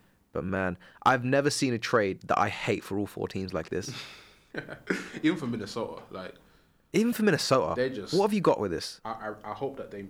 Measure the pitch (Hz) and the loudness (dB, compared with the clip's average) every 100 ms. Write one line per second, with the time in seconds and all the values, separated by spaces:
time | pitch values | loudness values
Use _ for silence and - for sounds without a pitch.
0 | _ _ _ - 85 95 92 87 - - | _ _ _ -6 -2 -2 -2 -4 -10 0
1 | - 127 123 139 143 - 135 117 - 120 | 4 4 4 2 2 2 2 0 2 4
2 | 98 90 - - 104 - - 104 - 98 | 4 0 0 2 2 0 -2 -2 -2 -4
3 | 98 - 98 - 95 87 82 90 107 120 | -4 -4 -6 -4 -4 -4 -4 -4 -4 -8
4 | - - - - _ - - - - - | -12 -16 -20 -20 _ -12 -10 -8 -6 -6
5 | - - 156 175 131 117 98 117 110 82 | -6 -2 0 0 -2 -4 -6 -6 -6 -8
6 | - 95 92 - _ _ _ _ _ 185 | -12 -12 -12 -14 _ _ _ _ _ 2
7 | 226 226 214 151 - 131 82 - 127 107 | 2 4 4 4 4 4 4 0 0 -2
8 | 92 175 208 208 165 - 101 80 - - | 0 2 4 4 4 4 2 -2 -6 -10
9 | 110 110 107 107 107 104 135 - - 101 | -10 -8 -8 -8 -10 -6 -6 -6 -10 -12
10 | 98 | -10